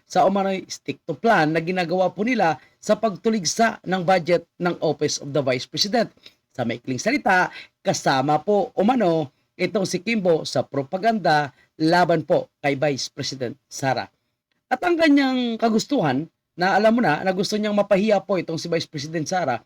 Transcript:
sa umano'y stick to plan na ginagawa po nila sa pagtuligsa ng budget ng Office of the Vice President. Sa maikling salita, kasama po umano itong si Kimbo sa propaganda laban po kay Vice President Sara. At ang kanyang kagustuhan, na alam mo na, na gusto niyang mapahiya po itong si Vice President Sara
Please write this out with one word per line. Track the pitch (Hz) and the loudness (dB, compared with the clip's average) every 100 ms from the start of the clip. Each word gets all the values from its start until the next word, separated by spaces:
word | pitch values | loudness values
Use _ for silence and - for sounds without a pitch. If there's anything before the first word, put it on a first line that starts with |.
sa | - 185 160 | -4 2 4
umano'y | 196 196 190 - | 2 -2 -4 -8
stick | - - - - | -14 -10 -10 -10
to | 156 | -2
plan | 226 196 156 | 2 4 2
na | 165 | 0
ginagawa | 160 185 165 185 180 | -2 -2 -2 0 0
po | 175 226 | 0 -2
nila | 247 165 147 _ _ | 0 0 -2 _ _
sa | - 214 | -2 0
pagtuligsa | 226 175 226 220 156 - 226 - - | 0 -2 -2 -2 -2 0 0 0 -4
ng | 185 | -2
budget | 175 185 156 165 - - | 2 0 2 0 -2 -6
ng | 175 160 | -4 -2
Office | 160 139 147 - | -2 -2 -2 -4
of | 143 | -6
the | 147 | -2
Vice | 131 127 | 0 -2
President. | - 151 202 233 165 _ - _ _ | -4 -6 -2 -2 -2 _ -20 _ _
Sa | - 117 | -6 -4
maikling | 120 - 127 | -4 -6 -4
salita, | 214 277 220 185 175 - - _ | -2 0 2 2 2 -4 -20 _
kasama | 196 - 170 135 143 151 | -4 -2 0 0 2 0
po | 208 202 175 - | 2 0 0 0
umano | 202 262 180 160 143 _ _ - | 2 2 2 0 -2 _ _ -6
itong | 180 202 185 | -4 -2 -2
si | 180 | -4
Kimbo | 220 226 180 160 | -2 0 2 0
sa | - 131 | 0 -4
propaganda | - 139 135 190 226 220 170 151 139 - _ - | -4 -6 -6 -2 -2 0 2 2 0 -8 _ -2
laban | 160 175 170 170 | 2 4 4 2
po | - 156 - _ | 2 0 -2 _
kay | 143 139 | -2 0
Vice | 151 131 - | -2 -2 -8
President | - 131 131 117 - _ | -8 -10 -6 -8 -10 _
Sara. | - 135 120 95 _ _ _ _ _ - | -6 -2 -2 -6 _ _ _ _ _ -6
At | - 349 | -2 0
ang | |
kanyang | 330 320 285 269 254 240 226 | 2 4 4 4 0 -2 0
kagustuhan, | 233 214 - 269 156 127 160 _ _ | 0 0 0 0 0 0 -4 _ _
na | - 180 190 | -2 0 4
alam | 220 | 4
mo | 240 | 4
na, | 180 151 190 | 2 0 -2
na | |
gusto | 185 185 214 | -2 -2 -2
niyang | 214 | 0
mapahiya | 208 202 190 214 196 | 0 2 2 2 0
po | - 185 | 0 -4
itong | 156 160 | -4 -6
si | 170 | -4
Vice | 170 - | -4 -4
President | 147 151 165 143 | -10 -8 -6 -4
Sara | 185 147 113 | -2 -2 -4